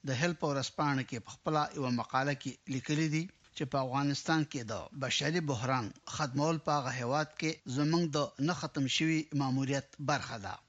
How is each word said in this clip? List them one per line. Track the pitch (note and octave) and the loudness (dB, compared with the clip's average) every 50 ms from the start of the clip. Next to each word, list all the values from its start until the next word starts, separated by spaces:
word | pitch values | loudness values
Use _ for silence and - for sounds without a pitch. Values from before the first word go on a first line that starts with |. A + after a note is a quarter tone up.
| - C#3 | -2 -2
د | C3 A#2 | 0 2
هیل | D#3 F3 F3 - | 2 0 0 0
په | - D3+ | -2 0
ورځپاڼه | C#3+ C#3 B2+ - - - D#3 D3 C#3+ C3 B2+ - | 0 0 -2 -4 -2 0 0 2 2 0 -2 -4
کې | - A#2 G2+ | -6 -10 -8
په | - - | -10 -16
خپله | - _ F3 D#3 D3+ D3 - - D3 | -6 _ 0 2 2 0 0 -2 -4
یوه | C#3 B2+ B2 A#2+ | -2 0 0 0
مقاله | A2 - - C3 C3+ C#3+ C#3+ C3 | -2 0 0 0 2 2 0 -2
کې | - C#3 A#2+ - _ - C3 | -4 -10 -10 -10 _ -6 -6
لیکلي | B2+ - - D3+ D3 D#3+ D#3+ D3 | -4 0 0 2 2 2 2 2
دي | D#3 E3 F#3+ - _ _ - _ | 0 -2 -4 -10 _ _ -18 _
چې | - D3 C3+ | -6 -6 -2
په | - C#3 C3 | 0 -2 -2
افغانستان | C3 B2 C#3 C#3 C#3+ C#3+ C#3 - - E3 D#3+ D#3 D3 | 0 0 0 2 2 0 0 0 2 2 2 2 0
کې | - C#3 A#2 G#2+ | -2 -8 -6 -6
د | A2 F#2+ - - - D3 | -6 -6 -8 -10 -8 -6
بشري | C3+ B2+ - - C#3+ D3 D#3+ F3+ E3 C#3+ | -4 -2 0 0 0 2 0 0 0 0
بحران | C#3 A2+ A#2 B2+ C3 B2+ A2+ F#2+ - - _ - - | -2 0 0 0 0 0 0 -4 -8 -12 _ -10 -4
ختمول | - D#3 C3+ B2 C#3 D3 D#3+ E3 D#3 - - | -4 -4 -2 0 2 2 2 2 0 0 0
په | D3 D3 | 0 2
هغه | C3 C3 B2 B2+ | 2 -2 -2 -2
هیواد | A#2+ A#2+ C3+ D3+ D#3 D3 - - | -2 0 2 0 0 -2 -4 -4
کې | E3 D#3+ D#3+ - _ - B2 | -4 -4 -4 -4 _ -4 0
زموږ | C3+ D3 D3+ D#3+ E3+ F3 D#3+ C#3+ | 2 4 4 4 4 4 4 2
د | D3+ C#3+ - - - C3+ E3 | 0 0 0 0 0 0 0
نه | F3+ - | 0 0
ختم | - D#3 - D3+ C#3 C3 - | -4 -4 -2 0 0 2 2
شوي | - D#3+ D#3+ D#3+ D#3 D3+ - - C#3+ | 2 2 4 2 2 0 -2 -2 0
ماموریت | C#3 C3 C3 C3 C3+ C3 C#3 C#3 C3+ - - - C#3+ C3+ | 2 2 2 2 2 2 0 -2 -2 -4 -12 -6 0 0
برخه | D3 C3+ - - C3+ A2+ G2+ | 0 0 0 -4 -8 -8 -8
ده. | F#2+ G2+ - _ | -8 -10 -10 _